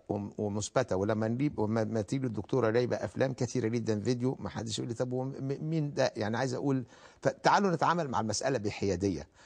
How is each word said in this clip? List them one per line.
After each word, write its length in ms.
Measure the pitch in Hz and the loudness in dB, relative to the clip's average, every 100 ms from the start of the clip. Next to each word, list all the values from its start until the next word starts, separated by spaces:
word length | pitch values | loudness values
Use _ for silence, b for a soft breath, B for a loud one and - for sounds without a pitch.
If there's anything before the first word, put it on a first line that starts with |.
| - | -6
وم-، 240 | 104 101 - | -4 -4 -4
ومثبتة. 580 | 104 104 - 135 120 92 | -4 -2 -2 0 0 0
ولما 320 | 101 107 110 | 0 0 0
نجيب، 320 | 120 147 - | 0 -2 0
وما، 240 | 107 113 | 0 0
ما 180 | 107 110 | 0 -2
تيجي 260 | 104 139 127 | -2 -2 -2
الدكتورة 420 | 107 98 131 113 | -4 -2 2 4
جايبة 260 | 117 120 110 | 4 2 0
أفلام 380 | 104 110 135 | -2 0 0
كثيرة 340 | 127 123 127 113 | 0 -2 0 0
جدًا 320 | 117 110 107 | 0 0 0
فيديو، 360 | 107 123 127 - | 0 0 0 -2
ما 100 | 98 | -6
حدش 300 | 107 113 110 | -6 -6 -4
يقول 100 | 131 | -4
لي: 60 | 113 | -2
"طب 180 | 127 | -2
هو 100 | 127 | -2
م-، 100 | 131 135 135 139 | -4 -4 -4 -4
مين 320 | 156 160 147 | -2 -2 0
ده؟" 200 | 135 127 113 | 2 0 2
يعني 200 | 104 113 | -2 0
عايز 160 | 135 | 0
أقول، 320 | 123 143 131 117 B B B | 0 0 0 -2 B B B
فتعالوا 500 | - - 151 175 196 | -2 2 4 6 4
نتعامل 360 | 160 143 170 143 | 2 2 2 0
مع 100 | 104 | -2
المسألة 380 | 110 98 131 127 | 0 0 0 0
بحيادية، 680 | 104 - 98 87 101 78 - B | -2 -2 0 2 0 0 -6 B